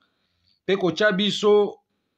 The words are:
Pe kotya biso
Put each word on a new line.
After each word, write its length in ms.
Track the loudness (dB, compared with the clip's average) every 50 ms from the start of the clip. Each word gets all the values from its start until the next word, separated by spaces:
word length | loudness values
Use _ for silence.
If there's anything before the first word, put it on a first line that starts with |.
| _ _ _ _ _ _ _ _ _ _ _ _ _
Pe 100 | -4 -4
kotya 360 | -2 -2 -4 -2 0 0 0
biso 680 | 0 0 -2 -2 -4 -2 2 2 4 4 2 0 -4 -12 _ _ _ _ _ _ _